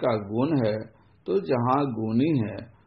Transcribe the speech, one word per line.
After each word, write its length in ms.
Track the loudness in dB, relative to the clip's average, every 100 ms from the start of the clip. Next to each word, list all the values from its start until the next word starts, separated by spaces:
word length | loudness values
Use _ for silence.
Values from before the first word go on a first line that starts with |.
का 160 | 0 0
गुण 500 | -2 -2 2 2 2
है, 100 | -2 -6 -18 _ _ -2
तो 140 | -2
जहां 460 | 0 0 2 0 0
गुणी 520 | -4 0 2 2 2
है, 280 | 0 -6 -14 -20